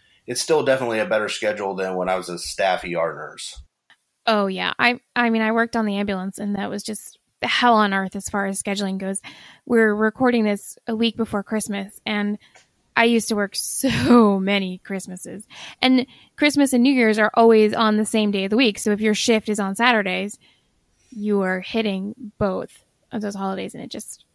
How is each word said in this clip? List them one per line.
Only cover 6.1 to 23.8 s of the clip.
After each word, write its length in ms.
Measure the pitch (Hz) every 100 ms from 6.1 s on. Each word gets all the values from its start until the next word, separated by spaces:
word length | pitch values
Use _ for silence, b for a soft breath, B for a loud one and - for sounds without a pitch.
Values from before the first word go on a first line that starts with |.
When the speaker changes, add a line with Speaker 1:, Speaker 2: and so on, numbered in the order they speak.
| 190 190 -
Speaker 2:
and 180 | 202 202
that 140 | 208
was 140 | 202
just 340 | - 208 - - _ _
hell 320 | 240 - 247
on 220 | 220 208 196
earth 200 | 190 202
as 140 | -
far 160 | 202 196
as 160 | 196
scheduling 380 | - 196 196 190
goes. 240 | 190 190 B B B B -
We're 260 | 240 220 208
recording 480 | 220 - 254 240
this 340 | 214 202 - - -
a 100 | 220
week 220 | 226 214
before 240 | 220 202
Christmas, 580 | - 220 214 202 196 - -
and 320 | 208 208 208 b b b _ _ -
I 100 | 233
used 240 | 233 -
to 60 | 208
work 200 | 202 -
so 840 | - - 269 226 - 240 214 196
<laughs> 0 |
many 380 | 190 202 185 180
Christmases. 640 | - 190 - 180 175 190 - B B B
And 240 | 254 254 247 b b -
Christmas 380 | 294 285 277
and 100 | 247
New 100 | 254
Year's 240 | 262 220 214
are 140 | 214
always 400 | - 233 220 214
on 240 | 220 220 214
the 80 | 214
same 240 | 220 208
day 140 | 196
of 80 | 196
the 60 | 214
week. 200 | 247 202
So 140 | 214
if 100 | 208
your 140 | 214 214
shift 340 | - 220 220
is 100 | 208
on 140 | 196 196
Saturdays, 600 | 240 226 196 185 202 - b b b _ _ _ _
you 320 | 220 208 202
are 180 | 185 185
hitting 540 | 180 220 214 190 202 - 220 -
both 460 | 202 190 - - _ _ _
of 120 | 220
those 100 | 202
holidays, 400 | 196 196 190 190
and 100 | -